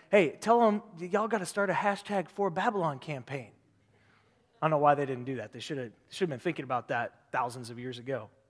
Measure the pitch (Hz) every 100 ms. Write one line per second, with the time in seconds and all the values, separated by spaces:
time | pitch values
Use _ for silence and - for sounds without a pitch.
0 | - 208 165 - 208 240 226 208 - 165
1 | 180 196 220 214 180 - 202 170 202 196
2 | - 202 170 - 196 170 214 208 165 139
3 | - 143 120 139 110 - _ _ _ _
4 | _ _ _ _ _ _ 156 156 147 143
5 | 139 127 123 127 107 123 - 143 120 -
6 | _ - 185 127 180 156 135 123 - 123
7 | 117 - _ 135 123 120 117 120 123 120
8 | 120 131 107 _